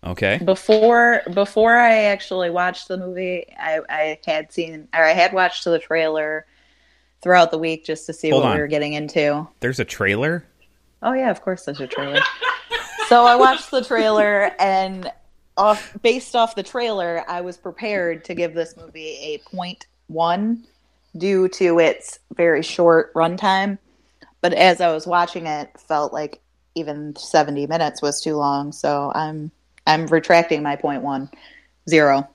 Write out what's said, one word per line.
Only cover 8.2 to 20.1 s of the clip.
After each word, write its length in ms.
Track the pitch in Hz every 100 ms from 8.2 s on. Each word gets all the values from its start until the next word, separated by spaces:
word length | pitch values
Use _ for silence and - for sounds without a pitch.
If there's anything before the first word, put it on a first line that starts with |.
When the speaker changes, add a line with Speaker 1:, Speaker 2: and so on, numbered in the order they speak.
| 156
Speaker 1:
Hold 140 | 135
Speaker 2:
what 80 | 131
Speaker 1:
on. 60 | 101
Speaker 2:
we 40 |
were 60 | 147
getting 240 | 147 147
into. 560 | 151 151 165 147 147 165 _
Speaker 1:
There's 200 | 123 131
a 40 |
trailer? 600 | 117 - 98 101 143 170 - _ _ _ _ _
Speaker 2:
Oh, 120 | -
yeah, 160 | 262 262
of 100 | 185
course 240 | - 185
there's 160 | - 143
a 60 | 131
trailer. 340 | - 139 143 539
<laughs> 40 | - - - - 466 - - 427
So 180 | 240 240
I 100 | 240
watched 340 | 262 262 -
the 140 | 262
trailer, 680 | 247 233 220 214 208 208 208 -
and 540 | 196 190 190 190 180 - _ _ _ -
off, 360 | 202 208 - 202
based 340 | 233 247 -
off 200 | 247 226
the 80 | 226
trailer, 600 | 190 254 240 208 170 170 -
I 140 | 175
was 160 | 180 175
prepared 680 | 185 170 226 202 175 160
to 100 | 160
give 200 | 170 170
this 240 | 160 165 -
movie 400 | 165 160 156 135
a 180 | 151 147 -
point 320 | 185 180 180 - _
one 580 | _